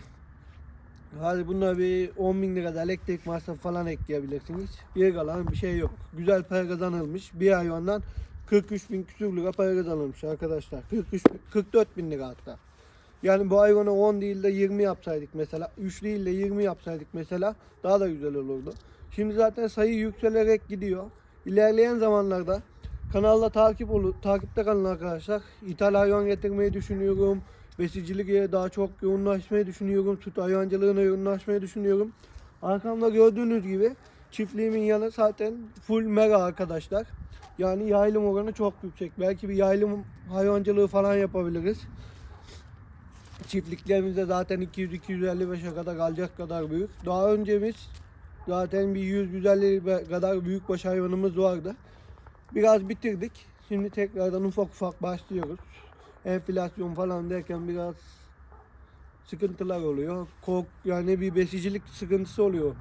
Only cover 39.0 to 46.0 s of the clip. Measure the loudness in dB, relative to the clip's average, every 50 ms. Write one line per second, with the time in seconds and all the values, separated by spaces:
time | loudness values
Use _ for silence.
39 | -10 -8 -4 -2 0 0 0 -2 -4 -2 2 2 4 4 4 4 2 2 0 -4
40 | -6 -12 -16 -18 -14 -6 -2 0 2 4 2 2 2 4 4 4 4 4 4 4
41 | 4 4 4 4 2 2 0 -2 -2 -2 -2 -2 -2 -2 -2 -4 -8 -14 -16 -18
42 | -18 -18 -20 -20 -20 -20 -20 -20 -20 -20 -20 -20 -20 -20 -20 -20 -20 -20 -20 -20
43 | -20 -20 -20 -20 -20 -20 -18 -18 -10 -6 -4 -4 -4 -4 -10 -8 -2 0 2 2
44 | 2 0 -2 -2 -2 0 0 -2 0 -2 -4 -4 -4 -6 -6 -6 -6 -6 -6 -10
45 | -8 -6 -4 -2 -2 -2 -2 -2 -4 -4 -4 -6 -8 -8 -8 -8 -8 -6 -4 -2